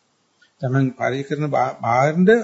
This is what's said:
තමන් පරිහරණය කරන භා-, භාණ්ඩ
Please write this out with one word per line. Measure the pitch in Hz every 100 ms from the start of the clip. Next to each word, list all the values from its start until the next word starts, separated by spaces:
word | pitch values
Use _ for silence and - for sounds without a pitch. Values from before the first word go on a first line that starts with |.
| _ _ _ _ _ _
තමන් | 127 135 131
පරිහරණය | 120 123 135
කරන | 139 147 151
භා-, | 131 127 -
භාණ්ඩ | 117 123 147 165 185 233